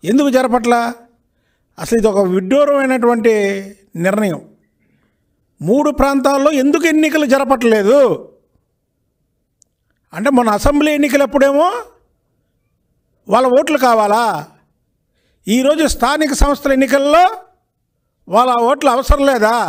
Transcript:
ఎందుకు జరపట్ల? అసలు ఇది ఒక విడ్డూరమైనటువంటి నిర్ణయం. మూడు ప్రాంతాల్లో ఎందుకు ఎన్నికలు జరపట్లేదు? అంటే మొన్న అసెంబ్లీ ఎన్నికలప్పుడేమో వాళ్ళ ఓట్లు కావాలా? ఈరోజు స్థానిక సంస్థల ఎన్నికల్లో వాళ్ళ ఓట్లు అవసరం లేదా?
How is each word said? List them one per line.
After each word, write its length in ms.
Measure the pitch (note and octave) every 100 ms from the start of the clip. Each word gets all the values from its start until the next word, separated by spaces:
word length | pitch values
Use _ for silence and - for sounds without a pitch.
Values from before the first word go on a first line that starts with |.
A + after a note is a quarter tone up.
ఎందుకు 260 | D#3+ B3 C#4+
జరపట్ల? 440 | B3+ C4 A#3+ A#3 A#3+ A#3 A#3+ _ _ _ _ _ _ _ -
అసలు 200 | E3 A3+
ఇది 80 | G#3+
ఒక 180 | G3 F#3+
విడ్డూరమైనటువంటి 1080 | F#3 F#3 C4+ D4 C#4+ C4+ C4 A#3+ A#3+ A3 G#3+ G3 G3 G3 G3+ _ E3
నిర్ణయం. 460 | F3+ G#3 G#3 D3+ - _ _ _ _ _ _ _ _ _ _ _
మూడు 280 | D3+ B3+ D4+
ప్రాంతాల్లో 600 | C#4 C#4 C#4 B3+ C#4 C#4
ఎందుకు 340 | D4 C4 E4 E4
ఎన్నికలు 380 | D#4 D#4 D#4 D4
జరపట్లేదు? 760 | C4+ C4 C4 A#3 A3 G3 C#4 B3+ E3+ - _ _ _ _ _ _ _ _ _ _ _ _ _ _ _ _ _ _
అంటే 160 | D#3 A#3
మొన్న 200 | B3+ A#3
అసెంబ్లీ 420 | G#3 C#4 D4 D4+
ఎన్నికలప్పుడేమో 760 | D4 C#4+ C#4 C#4 C#4 C#4 C#4 F4 A#4 A4+ _ _ _ _ _ _ _ _ _ _ _ _ _ -
వాళ్ళ 200 | A3 B3+ B3
ఓట్లు 180 | D4+ D4
కావాలా? 460 | B3 A3+ G#3 G#3+ A#3 E3 C#3+ _ _ _ _ _ _ _ _ _ -
ఈరోజు 400 | A#3 C4+ D#4 D4+
స్థానిక 460 | - A#3+ D4+ D#4
సంస్థల 400 | C4+ C#4 C#4+ C#4+
ఎన్నికల్లో 500 | C4+ C4+ C#4 C#4+ D#4 F#4 A4 - _ _ _ _ _ _ _ -
వాళ్ళ 240 | F#3+ B3+
ఓట్లు 380 | A#3+ A#3 C#4 C#4+
అవసరం 360 | B3 C4 C#4+ C#4
లేదా? 300 | B3+ G#3+ A#3